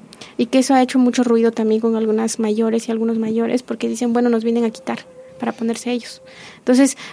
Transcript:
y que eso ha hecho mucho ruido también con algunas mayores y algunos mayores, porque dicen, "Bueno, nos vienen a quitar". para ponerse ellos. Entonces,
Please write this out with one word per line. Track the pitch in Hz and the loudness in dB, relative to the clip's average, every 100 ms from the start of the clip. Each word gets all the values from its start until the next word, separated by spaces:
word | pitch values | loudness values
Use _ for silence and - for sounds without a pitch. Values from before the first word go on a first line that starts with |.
| - - - - | -14 -20 -10 -4
y | 240 | 0
que | 262 | 2
eso | 254 | 4
ha | 262 | 4
hecho | 254 262 | 4 2
mucho | 247 247 240 | 2 2 2
ruido | 226 233 | 4 2
también | 226 220 220 | 2 0 0
con | 226 220 | 0 0
algunas | 220 220 226 - | 0 0 -2 -2
mayores | 214 214 226 226 226 | -2 0 0 -2 -2
y | |
algunos | 226 226 226 | -2 -2 -2
mayores, | 220 226 226 247 | -2 -2 0 -2
porque | - 226 233 | -4 -6 -6
dicen, | 226 240 | -4 -2
"Bueno, | 233 240 | 0 2
nos | 226 226 | 0 0
vienen | 233 | 0
a | 226 | -2
quitar". | 226 - 233 - - - - | -4 -8 -8 -10 -20 -20 -8
para | 233 | -8
ponerse | - 226 226 240 | -4 -4 -4 -4
ellos. | 247 - - - - - - | -6 -8 -20 -20 -20 -20 -6
Entonces, | - 254 269 - - | 2 4 4 0 -14